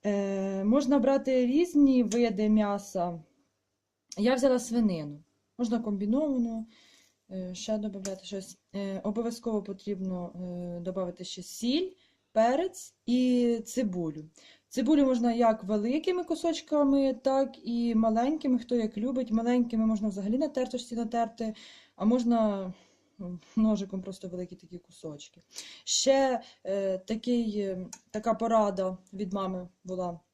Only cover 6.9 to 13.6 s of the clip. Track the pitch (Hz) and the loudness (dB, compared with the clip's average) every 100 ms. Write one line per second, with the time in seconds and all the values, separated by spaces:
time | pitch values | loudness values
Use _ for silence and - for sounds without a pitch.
6.9 | _ _ _ _ 190 180 185 - 214 208 | _ _ _ _ -10 -10 -10 -4 -4 -4
7.9 | 196 190 190 - 196 190 - _ 196 196 | -8 -10 -10 -10 -10 -10 -20 _ -8 -6
8.9 | 190 208 208 233 240 233 214 202 196 - | -6 -4 -4 -4 -6 -4 -4 -4 -10 -8
9.9 | 190 190 180 175 180 180 175 175 175 175 | -6 -4 -6 -8 -10 -10 -10 -10 -8 -6
10.9 | 185 180 175 180 - 180 - 240 294 370 | -4 -6 -8 -14 -14 -14 -6 0 0 -2
11.9 | - _ _ _ 220 233 277 370 - - | -8 _ _ _ 2 2 2 -2 -6 -20
12.9 | _ - 247 254 247 240 233 | _ 0 2 4 4 2 0